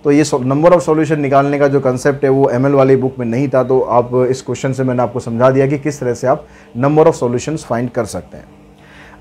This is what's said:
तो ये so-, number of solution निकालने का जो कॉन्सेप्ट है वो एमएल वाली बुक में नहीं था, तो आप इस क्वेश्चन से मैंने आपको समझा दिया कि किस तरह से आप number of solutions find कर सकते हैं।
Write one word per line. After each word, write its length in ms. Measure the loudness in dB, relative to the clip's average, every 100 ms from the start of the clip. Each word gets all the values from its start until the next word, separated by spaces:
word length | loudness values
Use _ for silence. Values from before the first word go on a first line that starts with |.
| 0
तो 60 |
ये 120 | 2 2
so-, 140 | 0
number 280 | -2 2 4
of 100 | 4
solution 380 | 2 0 0 -2
निकालने 420 | 0 2 2 2
का 80 | 2
जो 120 | 2
कॉन्सेप्ट 440 | 0 0 -2 0
है 60 | 0
वो 200 | 2 2
एमएल 240 | 2 2
वाली 220 | 4 4 4
बुक 240 | 0 -4
में 60 | -4
नहीं 220 | -2 0
था, 140 | 0
तो 160 | 2 0
आप 340 | 2 0 0 0 0
इस 120 | -2
क्वेश्चन 320 | -6 -6 -6
से 100 | -4
मैंने 200 | -2 -2
आपको 160 | -2 -4
समझा 300 | -6 0 2
दिया 180 | 2 0
कि 100 | -2
किस 220 | -6 -6
तरह 140 | -6
से 140 | -2 -2
आप 180 | -2 -6 -20 -14 -4
number 280 | 0 4 4
of 100 | 2
solutions 500 | -2 -4 -6 -8 -6
find 260 | -6 -4
कर 140 | -4 -6
सकते 320 | -8 -14 -20
हैं। 80 | -20 -20 -20 -20 -20 -20 -20 -8